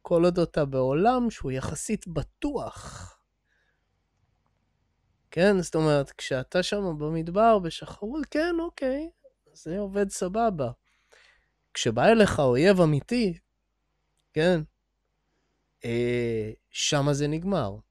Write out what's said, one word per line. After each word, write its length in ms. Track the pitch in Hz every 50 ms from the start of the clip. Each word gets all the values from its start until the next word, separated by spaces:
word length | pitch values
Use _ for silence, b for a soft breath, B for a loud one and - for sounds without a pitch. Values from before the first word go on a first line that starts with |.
כל 240 | _ - 175 170 170
עוד 140 | 180 175 180
אתה 260 | 165 - - 170 147
בעולם 640 | 139 135 131 127 131 135 156 190 233 254 254 240 226
שהוא 200 | - - - 139
יחסית 560 | 131 131 139 - 165 - - - 214 190 -
בטוח." 1040 | 185 165 156 - - _ _ - 285 294 208 123 - - - - - - - - - _ _ _ _ _ _ _ _ _ _ _ _ _ _ _ _ _ _ _ _ _ _ _ _ _ _ _ _ _ _ _ _ _ _ _ _ _ _ _ _ _ _ _ _
כן, 300 | - 156 180 208 202 185
זאת 140 | 165 - -
אומרת, 360 | 160 160 156 147 143 139 -
כשאתה 520 | - - - - 139 127 131 _ - 180 180
שם 340 | - 214 208 202 180 160
במדבר, 640 | 151 147 151 165 165 160 170 175 202 220 233 226 202
בשחרות, 640 | 180 160 - - 156 - 151 - 208 214 269 320 285 _
כן, 240 | - 294 320 349 349 330
אוקיי, 500 | 330 349 _ - 285 254 262 285 320 339 _ _ _ - _ _ _ _ _
זה 260 | - - - 170 202
עובד 300 | 208 196 190 202 202 196
סבבה. 640 | - - 196 - 185 220 233 226 190 151 135 - - _ b b b b b b b b b b b b b b b _ _ _ _
כשבא 320 | - - 127 107 117 135
אליך 340 | 196 233 226 208 - - -
אויב 420 | 143 131 120 131 160 196 202 180
אמיתי, 580 | 175 156 151 135 - - 240 247 233 185 165 - _ _ _ _ _ _ _ _ _ _ _ _ _ _ _ _ _ _ _
כן, 280 | 151 160 180 180 160 151 _ _ _ _ _ _ _ _ _ _ _ _ _ _ _ _ _ _ _ _ _ _ _ -
אה, 640 | 117 117 120 120 120 123 123 120 117 113 110 107 107 113 _ _ _
שמה 440 | - - - - 156 143 139 147 143
זה 140 | 139 147
נגמר. 480 | 147 151 160 170 190 202 165 120 98 98 107 _ _